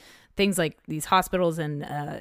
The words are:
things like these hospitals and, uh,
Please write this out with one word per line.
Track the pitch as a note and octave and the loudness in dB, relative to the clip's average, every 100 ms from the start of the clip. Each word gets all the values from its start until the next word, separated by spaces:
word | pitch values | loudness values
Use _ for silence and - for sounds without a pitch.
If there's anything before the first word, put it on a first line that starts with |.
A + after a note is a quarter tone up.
| - - _ - | -20 -20 _ 0
things | G3+ F3+ | 2 2
like | D#3+ - - | 0 -4 -8
these | D3+ | -8
hospitals | - F#3+ - F#3 F3 D#3+ | 2 2 2 2 2 0
and, | D3+ D3 | -2 -4
uh, | - D3 C#3+ D3+ | -6 -6 -6 -8